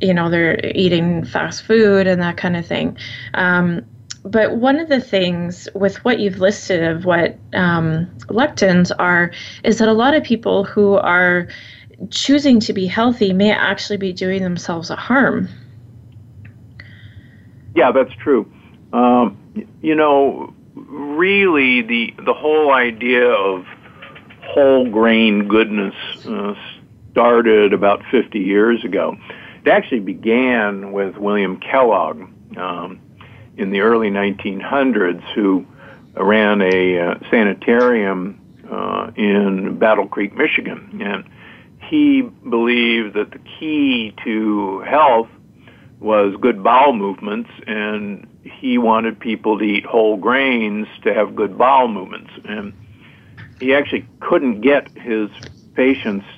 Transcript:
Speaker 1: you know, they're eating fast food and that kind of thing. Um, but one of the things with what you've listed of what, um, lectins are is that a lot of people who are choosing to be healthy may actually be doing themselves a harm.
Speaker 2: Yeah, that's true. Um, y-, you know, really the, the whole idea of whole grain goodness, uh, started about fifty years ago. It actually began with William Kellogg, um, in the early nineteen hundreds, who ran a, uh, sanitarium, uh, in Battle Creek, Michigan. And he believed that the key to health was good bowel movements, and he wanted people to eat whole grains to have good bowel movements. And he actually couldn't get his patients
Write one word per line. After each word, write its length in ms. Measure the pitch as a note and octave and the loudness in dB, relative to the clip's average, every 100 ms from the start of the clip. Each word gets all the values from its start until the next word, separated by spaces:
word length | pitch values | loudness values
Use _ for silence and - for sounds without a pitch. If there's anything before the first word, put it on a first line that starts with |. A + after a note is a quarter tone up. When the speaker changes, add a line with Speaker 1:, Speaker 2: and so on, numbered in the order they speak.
Speaker 1:
you 100 | F#3+ | 0
know, 200 | F3 E3+ | 0 0
they're 280 | E3+ D#3+ - - | 0 0 -2 -4
eating 500 | - F3+ E3+ E3+ E3+ | 0 0 2 0 -2
fast 380 | - D#3+ D#3+ - | -4 -6 -6 -8
food 460 | - A3+ G#3 G3 F#3 | 0 4 4 4 2
and 120 | F3+ | 0
that 180 | F3 E3+ | -2 -4
kind 200 | F3+ E3+ | -4 -4
of 80 | |
thing. 320 | E3 E3 D#3+ - - - - | -4 -4 -4 -6 -14 -16 -8
Um, 500 | - F3+ F3+ F3 E3+ - - - - | -2 2 2 2 -2 -8 -20 -20 -16
but 340 | G3 A3 G#3 A3+ | -2 0 2 2
one 220 | C4 D4+ | 0 0
of 100 | D#4+ | 0
the 100 | C4 | -2
things 680 | - F#3+ F3+ F3 F3 F3+ - | 0 -2 0 -2 -6 -10 -12
with 280 | G3 G3 - | -2 -2 0
what 160 | B3 A3+ | -2 0
you've 200 | G3+ F#3 | -2 0
listed 420 | F#3+ G#3 - F3 | 0 0 -2 -2
of 240 | E3 D#3+ | 0 -2
what, 320 | F3+ E3+ - - - | 0 2 0 -4 -8
um, 540 | - F3 E3+ D#3+ D#3+ F3 - - | -2 0 2 0 -2 -4 -10 -6
lectins 640 | G#3 D4 - G3 F3+ F3 - | -2 -2 2 2 4 2 0
are 340 | F3+ F3 F3 - - - | 2 2 0 -4 -16 -4
is 140 | A3+ G#3+ | -2 2
that 100 | A3 | 2
a 60 | |
lot 220 | A3 C4 | 4 4
of 80 | D#4 | 2
people 400 | - A3 G3+ F#3+ | 0 -2 0 -2
who 320 | G3+ G#3 G3+ | 0 2 2
are 520 | G3 - F3+ F3+ F3+ F3 - - - - - F#3 | 4 2 2 2 0 -4 -12 -20 -20 -20 -18 -10
choosing 500 | - - C#4+ C#4+ A3+ | -4 2 2 4 4
to 120 | G#3+ | 2
be 140 | G3 F3+ | -2 -2
healthy 460 | A3 B3 A#3+ G3 | 0 0 2 0
may 180 | F#3 G#3 | 4 2
actually 460 | - F3+ G3 - G3+ | 2 0 -2 -6 -6
be 160 | G3 | -6
doing 280 | F3+ F#3 F#3+ | -4 -4 -2
themselves 480 | F#3 E3+ - E3+ E3+ | -4 -4 -6 -8 -8
a 60 | |
harm. 520 | - - C4+ G#3 - - - - - - - - - - - - - - - - - - - - - - - - | -8 0 2 2 0 -6 -10 -20 -20 -20 -20 -20 -20 -20 -20 -20 -20 -20 -20 -20 -20 -20 -20 -20 -20 -20 -20 -4
Speaker 2:
Yeah, 160 | E3 B2+ | 2 4
that's 220 | C3 B2 | 4 0
true. 360 | - D3+ B2 G2 - - - - | -4 0 0 0 -12 -20 -20 -6
Um, 460 | A#2+ B2 B2 G#2+ G2+ - | 2 4 4 2 -4 -14
y-, 120 | G#3+ - - | -14 -14 -6
you 120 | D#3 | -2
know, 600 | D#3 D3+ C#3 C3+ C#2 - - - | 2 4 4 2 -2 -12 -16 -20
really 1080 | - - C#3+ C#3+ D3+ F#3+ G3+ F#3+ D3 C3 B2 | -20 -18 -14 -8 -2 0 2 2 2 2 0
the, 300 | A2+ A#2 A2+ - | 0 -4 -4 -4
the 80 | G2+ | -4
whole 400 | A#2 D3+ D#3 D3 | -2 0 2 2
idea 560 | C3 A#2+ A2 B2 B2 B2 | 2 0 -2 0 2 4
of 360 | G#2+ G2 F#2 F2+ - - - - - - - | 2 0 -4 -8 -20 -20 -20 -20 -20 -20 -20
whole 480 | - D3 C3+ C3 B2 | -4 2 4 4 2
grain 580 | G#2+ A2+ A2+ A2+ G#2 G2+ | 2 2 4 4 2 2
goodness, 460 | A2 A2 G#2 G2 - - - | 2 2 -2 -4 -6 -14 -14
uh, 300 | B2+ G2+ G2+ G2+ - - - - - | -10 -8 -8 -10 -16 -20 -20 -20 -6
started 600 | B2 A#2+ A#2 A2+ G#2+ - | 2 4 4 6 6 6
about 300 | G2 G2+ G2+ - | 4 2 0 0
fifty 300 | B2 - G#2+ | -2 0 -4
years 440 | F#2+ G2+ A#2 A#2 | 0 2 2 2
ago. 320 | F2+ F#2 E2 - - - - - | -2 -4 -4 -6 -16 -20 -20 -4
It 60 | - | 2
actually 300 | G3+ - A#2+ | 2 2 -4
began 920 | G2 E2+ A2 A#2+ B2+ A#2+ G#2 G2 G2 | -4 -4 0 2 2 0 0 -4 -6
with 260 | G2 F#2+ G2+ | -4 -4 -4
William 420 | G2+ G#2 F#2 F#2 | -2 0 -2 -4
Kellogg, 640 | - C3+ A#2+ F#2+ D#2+ D#2 F#2 - - F#2 | -2 2 4 2 0 -6 -16 -20 -20 -10
um, 420 | F#2 F2 F2+ - - - - - - - | -10 -8 -12 -16 -20 -20 -20 -20 -20 -10
in 120 | G2 | -4
the 120 | G2 | 0
early 280 | A2 A2+ G#2 | 2 2 0
nineteen 500 | G2+ G2+ G2 G2+ F#2+ | -2 -4 -4 -8 -8
hundreds, 640 | - C#3 C3+ G#2+ F2+ F2 - | -4 0 0 0 -2 -4 -6
who 320 | A2+ G2 F#2 - - - - - | -2 0 0 -4 -16 -20 -20 -14
ran 460 | - G2 A2 G#2 G#2 | -4 0 2 2 2
a, 380 | F#2 F#2 F#2 F2+ | 2 2 2 0
uh, 200 | F2 - - | -2 -6 -2
sanitarium, 1120 | A#2+ G#2 F2+ - A#2+ B2 A#2 G2 F#2 G2 - - - - | 0 2 0 0 2 4 2 -2 -4 -8 -12 -20 -20 -12
uh, 400 | G2 G2 G2 - | -8 -6 -6 -6
in 600 | - - G2+ G2+ F#2+ - - | -2 0 2 0 -2 -4 0
Battle 300 | A2 G2+ F#2+ | 2 2 0
Creek, 280 | G#2+ G2+ | -6 -6
Michigan. 640 | A#2+ D#3 - - - - G#2 | -2 -2 -2 -6 -12 -14 -12
And 200 | G2+ F#2+ - - - - - - - | -8 -8 -12 -20 -20 -20 -20 -20 -4
he 340 | D3+ D3 C3+ | 2 4 2
believed 920 | A#2+ - B2 A#2 A#2+ A#2+ A#2 A#2 G#2 | -2 -10 -6 -2 0 0 0 0 -4
that 180 | G#2 G#2 | -6 -6
the 80 | - - - | -12 -20 -12
key 560 | D#3 D3+ C#3 A#2+ G#2+ - | -6 -2 0 -2 -6 -10
to 560 | A#2+ A2 G#2+ G#2 G2 G2 | -6 -2 -2 -2 -4 -8
health 480 | - D3 D3 A2+ A2+ - - _ - - - - | -2 2 4 4 0 -12 -20 _ -20 -20 -20 -10
was 360 | G#2+ G#2 G2+ G#2 | 0 2 2 0
good 240 | B2 G#2 | -2 0
bowel 300 | A2+ B2+ - | 2 4 4
movements, 560 | A#2+ G3 F#3+ G3+ A#3 A3+ - | 2 -4 -6 -8 -8 -8 -14
and 600 | - G#2+ G#2+ G#2+ G2+ G2 - - | -10 -6 -6 -6 -8 -12 -18 -20
he 340 | - - C3 B2 | -20 -10 -2 0
wanted 420 | A2 A2 A2+ G#2+ | 2 2 0 -6
people 380 | A#2 G#2+ A2 G#2 | -8 -4 -2 0
to 60 | |
eat 220 | G#2+ G2+ | -2 -2
whole 300 | - A#2 A2 | 0 2 2
grains 720 | G2+ G#2+ C3 C3+ A#2 G#2+ G#2 G#2 - | 0 0 0 0 0 -2 -6 -10 -6
to 100 | - | -2
have 220 | G#2+ G#2 | 0 -2
good 220 | G#2 G2+ F#2 | -2 -4 2
bowel 300 | B2+ C3+ A#2+ | 4 4 2
movements. 420 | G2+ F#2 F#2 - - G#2 | -2 -10 -16 -18 -18 -12
And 240 | G#2 G2+ G2 - - - - - - - - | -12 -12 -16 -20 -20 -20 -20 -20 -20 -20 -6
he 140 | C3 | 0
actually 340 | C#3 - A#2 - - | 0 0 -6 -10 -14
couldn't 420 | - F3 C3+ G#2 | -2 0 0 0
get 340 | C3 A#2+ - | 2 0 -2
his 340 | - A#2+ A2 G#2 - - - - | -12 -6 -6 -6 -10 -20 -20 -10
patients 520 | - C3 C3+ A2+ G2 - | 0 0 0 -4 -6 -10